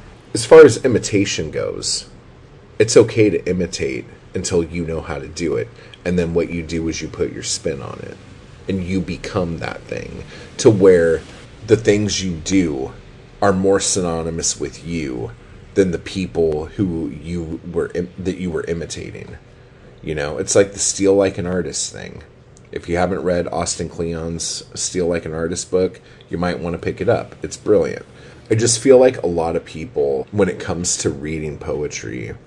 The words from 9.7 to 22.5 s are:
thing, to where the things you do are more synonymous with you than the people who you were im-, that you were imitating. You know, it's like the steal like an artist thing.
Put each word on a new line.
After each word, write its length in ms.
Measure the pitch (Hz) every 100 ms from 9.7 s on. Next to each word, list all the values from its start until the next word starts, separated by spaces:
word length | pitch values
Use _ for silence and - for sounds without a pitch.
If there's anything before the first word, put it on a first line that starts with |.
| -
thing, 420 | - - 50 50 - - - -
to 140 | 127
where 500 | 101 95 90 82 80 - - - - 107
the 100 | 107
things 460 | 110 104 104 92
you 120 | 95 80
do 560 | 80 95 82 67 67 - - - - -
are 100 | 101
more 260 | 95 95 98
synonymous 800 | - 101 87 82 82 82 76 -
with 240 | 71 -
you 480 | 78 85 69 62 57 - - - -
than 180 | 101 95
the 80 | 80
people 640 | - 98 87 82 80 76 78
who 420 | - 92 80 78
you 500 | 73 78 87 80 80 87
were 200 | 85 - 90
im-, 160 | 90 -
that 200 | 90 85
you 140 | 90
were 120 | 78 -
imitating. 720 | 85 73 - - - - - - - - - - -
You 100 | -
know, 240 | 76 73 73
it's 180 | 95 113
like 180 | 98
the 60 | 101
steal 360 | - - 98 98
like 220 | 95 98
an 80 | 87
artist 480 | 92 76 - -
thing. 300 | 50 50 - 78 - -